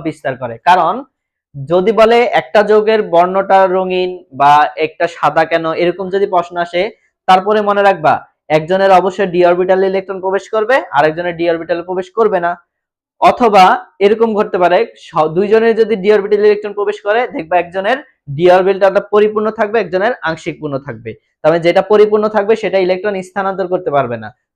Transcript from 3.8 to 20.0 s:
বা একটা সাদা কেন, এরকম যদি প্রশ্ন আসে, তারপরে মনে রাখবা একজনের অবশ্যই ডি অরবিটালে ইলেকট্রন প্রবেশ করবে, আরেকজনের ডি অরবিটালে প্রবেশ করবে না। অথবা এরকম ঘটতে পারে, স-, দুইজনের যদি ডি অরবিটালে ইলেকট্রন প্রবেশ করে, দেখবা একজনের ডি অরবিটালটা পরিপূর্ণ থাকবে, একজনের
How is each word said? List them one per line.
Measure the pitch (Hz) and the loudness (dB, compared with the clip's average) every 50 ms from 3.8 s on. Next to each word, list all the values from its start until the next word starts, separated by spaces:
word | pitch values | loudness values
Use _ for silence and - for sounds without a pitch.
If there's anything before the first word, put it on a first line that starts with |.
| 185 185 185 180 180 180 185 175 - _ 135 131 | -2 -2 -2 -4 -4 -4 -6 -10 -16 _ -4 0
বা | 143 143 147 147 151 - - - 156 | 2 4 4 4 2 0 -2 -4 -6
একটা | 156 - - 170 170 | -6 -4 -4 -6 -6
সাদা | - - - 151 147 165 160 | -4 -2 -2 -2 0 0 0
কেন, | 160 170 165 165 160 160 - 175 | 0 -2 -2 -2 -2 -4 -2 -2
এরকম | 175 170 180 196 185 180 | -2 -2 -4 -6 -4 -4
যদি | 196 202 | -2 -2
প্রশ্ন | 196 185 175 170 - 175 175 170 | 0 0 -2 -2 -2 -4 -8 -6
আসে, | 170 - 175 190 226 427 _ _ _ _ _ _ - | -4 -4 -4 -4 -4 -6 _ _ _ _ _ _ 2
তারপরে | 185 190 185 208 214 214 208 202 | 2 2 2 2 0 0 0 0
মনে | 202 202 202 | 0 2 2
রাখবা | 196 196 160 151 147 120 - - _ _ _ _ - 151 | 2 2 2 2 0 0 0 -4 _ _ _ _ -2 -2
একজনের | 156 160 156 185 190 196 196 190 180 | -2 0 0 0 2 4 4 4 4
অবশ্যই | 175 196 185 - 202 185 165 | 2 0 -2 -4 -4 -2 0
ডি | 180 175 175 | 2 2 2
অরবিটালে | 175 175 185 185 190 185 190 190 | 2 2 0 0 0 0 0 0
ইলেকট্রন | 190 196 190 202 196 190 | -2 -4 -6 -6 -10 -8
প্রবেশ | 180 190 190 196 190 - - | -6 -4 -4 -4 -4 -4 -4
করবে, | 220 214 214 254 285 349 - - | -2 0 0 0 0 0 -2 0
আরেকজনের | - 151 156 156 165 175 180 170 | 0 0 0 0 -2 -6 -6 -6
ডি | 160 170 170 | -4 -2 -2
অরবিটালে | 165 165 165 165 175 175 170 180 | -2 -2 -4 -6 -6 -6 -6 -8
প্রবেশ | 185 185 185 - - 220 | -8 -8 -8 -6 -2 0
করবে | 226 208 190 180 | 0 0 0 -2
না। | 170 170 147 - _ _ _ _ _ _ _ _ _ _ _ - | -2 -4 -6 -6 _ _ _ _ _ _ _ _ _ _ _ 0
অথবা | - 180 - - 247 226 208 196 185 190 233 - - - _ - 196 | 0 2 2 2 2 4 6 6 6 6 4 0 -4 -8 _ 0 0
এরকম | 202 220 220 233 226 214 196 | 2 2 2 0 0 0 -2
ঘটতে | 214 - - 190 180 | -4 -2 -2 0 2
পারে, | 170 175 202 233 - - - - | 2 2 2 0 -2 -8 -20 -16
স-, | - - 156 156 160 160 | -6 -2 -2 -2 0 0
দুইজনের | 175 208 196 214 220 226 226 226 208 | -2 0 2 2 2 2 2 2 0
যদি | 226 196 220 190 180 | 0 0 -2 -2 2
ডি | 208 214 | 2 2
অরবিটালে | 208 196 202 214 202 208 214 | 2 2 0 0 2 4 2
ইলেকট্রন | 208 208 208 208 202 208 | 2 2 -2 -8 -6 -6
প্রবেশ | 208 403 403 - - | -4 -4 -4 -6 -4
করে, | 202 208 233 247 240 285 | -2 -2 -2 -2 -4 -6
দেখবা | 285 165 156 180 175 | -10 -6 -2 -2 -2
একজনের | 170 170 170 190 190 208 254 277 302 _ _ _ _ 143 139 | -2 -2 -6 -6 -2 -2 -2 -4 -6 _ _ _ _ -12 -4
ডি | 143 175 180 180 | 2 4 4 4
অরবিটালটা | 190 185 190 196 185 196 196 185 202 196 - - | 4 4 2 0 2 2 2 2 0 -2 0 0
পরিপূর্ণ | 208 208 214 208 214 214 220 214 233 | 2 2 2 0 -2 -4 -4 -4 -4
থাকবে, | 220 208 208 233 | -4 -2 -2 -4
একজনের | 202 160 175 185 | -4 -2 -4 -2